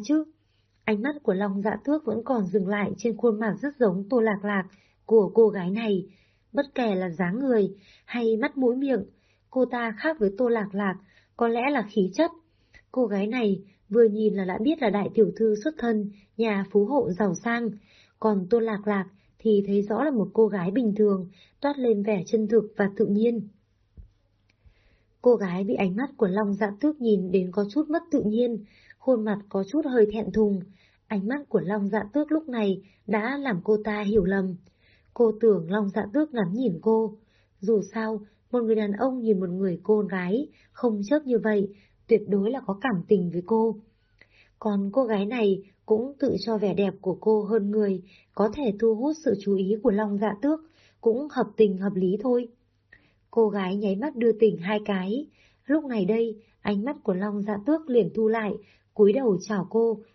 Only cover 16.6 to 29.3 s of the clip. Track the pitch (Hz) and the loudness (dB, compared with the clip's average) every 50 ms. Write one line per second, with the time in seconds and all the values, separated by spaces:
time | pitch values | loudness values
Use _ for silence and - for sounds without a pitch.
16.6 | 196 196 - 208 202 220 277 285 - - 180 - 214 196 170 - - 233 233 233 | -2 0 2 2 2 2 2 0 0 0 -2 -2 0 -2 -2 -2 -4 -4 -2 -2
17.6 | 233 214 208 - _ _ _ _ _ _ _ - - 220 208 196 180 180 233 233 | -4 -4 -8 -8 _ _ _ _ _ _ _ -2 0 0 0 0 0 0 0 0
18.6 | 226 226 214 196 208 208 208 196 185 185 - _ _ _ _ _ - 226 208 202 | 0 0 -4 -4 -2 -2 -2 -2 -2 -6 -10 _ _ _ _ _ 0 2 4 4
19.6 | 202 196 202 202 202 208 220 214 277 311 277 220 190 - - 226 226 208 208 190 | 2 2 2 0 0 0 0 0 0 0 0 0 -2 0 2 2 2 2 2 0
20.6 | 170 185 190 262 247 208 196 208 214 208 196 190 180 180 - _ _ _ _ - | -2 -2 0 0 0 0 2 2 2 2 2 0 -4 -8 -14 _ _ _ _ -6
21.6 | - 285 285 285 247 233 220 202 202 220 214 190 165 - - 220 214 208 233 220 | -4 -4 -2 0 2 2 2 2 2 0 0 -2 -2 0 0 0 2 4 2 2
22.6 | 214 214 - - 202 196 196 - 220 160 202 208 220 240 240 220 - - - _ | 2 2 0 -2 -2 0 0 0 0 2 2 2 2 2 0 0 -4 -8 -14 _
23.6 | _ _ _ _ _ _ _ - - - _ _ _ _ _ _ _ _ _ _ | _ _ _ _ _ _ _ -20 -20 -20 _ _ _ _ _ _ _ _ _ _
24.6 | _ - _ _ _ _ _ _ _ _ _ _ - 247 240 190 202 180 170 185 | _ -20 _ _ _ _ _ _ _ _ _ _ 4 4 4 4 4 -2 -2 -2
25.6 | 196 196 - - 202 185 180 208 269 285 - - 226 185 180 208 220 202 202 202 | -2 -2 0 0 0 0 0 -2 -4 -4 -2 0 0 0 2 0 0 -2 -2 -2
26.6 | 220 202 208 - - 302 302 - 240 226 214 190 185 185 180 190 180 180 175 208 | -2 -4 -2 0 -2 -2 0 0 2 2 2 2 2 2 0 0 0 0 -2 -2
27.6 | 202 208 - 294 302 302 302 330 330 - - 254 - 214 214 226 247 240 233 208 | -2 -2 0 -2 -2 0 -2 -4 -2 0 -2 0 0 0 0 2 0 0 -2 -4
28.6 | 208 - _ _ _ - - _ - 262 254 226 214 214 | -8 -12 _ _ _ -20 -20 _ 0 0 0 0 0 -2